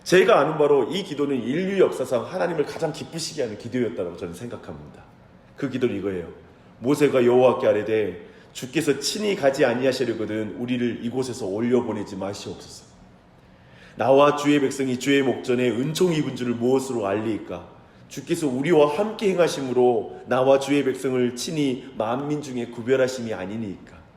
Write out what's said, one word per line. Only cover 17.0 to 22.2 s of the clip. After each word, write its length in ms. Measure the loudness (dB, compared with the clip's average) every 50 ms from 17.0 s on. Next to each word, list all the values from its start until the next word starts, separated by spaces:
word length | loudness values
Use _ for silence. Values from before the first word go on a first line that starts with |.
| -2
알리이까? 580 | 0 -2 -2 -2 -2 -4 -4 -6 -8 -10 -12 -12 -16 -20 -20 -20 -20 -20 -20 -20 -16
주께서 380 | -14 -14 -6 -4 -4 -2 0
우리와 500 | -2 -2 -2 0 4 6 6 6 6 4
함께 320 | 0 -2 -2 -2 -2 0 0
행하심으로 920 | 4 4 2 2 2 -2 -4 0 2 4 4 6 4 2 -2 -6 -10 -14 -4
나와 340 | -2 0 2 4 6 4 4
주의 240 | 4 2 2 2 2
백성을 520 | 0 -2 -2 -4 -2 0 2 0 0 0
친히 520 | -4 -6 -6 -2 -2 0 0 -2 -4 -8 -12 -6
만민 440 | -6 -4 -2 -2 -4